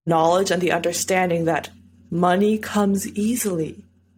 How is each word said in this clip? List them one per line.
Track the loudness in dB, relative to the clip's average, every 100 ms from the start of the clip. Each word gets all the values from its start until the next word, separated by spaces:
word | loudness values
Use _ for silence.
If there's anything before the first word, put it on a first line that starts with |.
| -2
knowledge | 2 4 2 2
and | 0
the | 0
understanding | 0 -2 -4 -2 0 0 0 0
that | -2 -4 -16 -20 _ -8
money | 0 2 4 2 0
comes | -2 0 2 0 -2
easily. | -4 -2 -2 -2 -4 -6 -8 -20 _ _